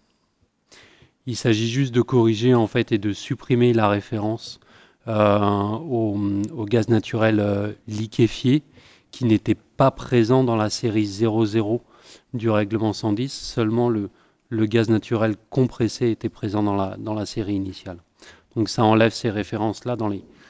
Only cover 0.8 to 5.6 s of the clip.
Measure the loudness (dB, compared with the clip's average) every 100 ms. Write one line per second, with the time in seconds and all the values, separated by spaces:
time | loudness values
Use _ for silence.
0.8 | -20 _ _ _ -10 -2 2 2 2 0
1.8 | 0 0 2 4 2 2 4 4 2 0
2.8 | 0 0 -2 -6 -6 -8 -2 2 4 4
3.8 | 2 0 -2 -6 -4 -6 -10 -20 _ -20
4.8 | _ _ -4 2 4 4 2 0